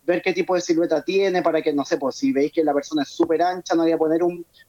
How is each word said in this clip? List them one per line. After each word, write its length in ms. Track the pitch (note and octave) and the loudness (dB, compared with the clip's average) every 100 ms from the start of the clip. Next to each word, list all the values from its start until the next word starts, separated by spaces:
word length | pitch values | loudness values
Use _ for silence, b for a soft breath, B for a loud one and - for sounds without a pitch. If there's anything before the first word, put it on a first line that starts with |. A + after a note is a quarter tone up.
| - | -2
Ver 160 | F3+ | 0
qué 100 | - | 0
tipo 220 | F3 E3+ | -2 0
de 80 | F3+ | -2
silueta 400 | F3 D#3+ E3+ D#3+ | 0 0 2 0
tiene 380 | - F#3+ G3 F#3 | 0 0 2 2
para 180 | D#3+ D#3 | 0 0
que, 100 | D#3 | 0
no 120 | C#3+ | -2
sé, 140 | C3+ D#3 | -2 -2
pues 180 | C3 - | -2 -2
si 160 | C3+ | 0
veis 180 | C3 D3 | 2 0
que 140 | - | 2
la 80 | D3+ | 0
persona 280 | C#3+ - D3+ | 0 -2 -4
es 60 | C#3 | -4
súper 320 | - E3 D#3+ | -2 0 2
ancha, 320 | F3 F3+ - | 0 -2 -2
no 80 | E3 | 0
voy 100 | E3 | 2
a 60 | D#3+ | 2
poner 240 | D#3+ E3 | 2 2
un, 220 | F3 F3 - b | 0 -2 -12 b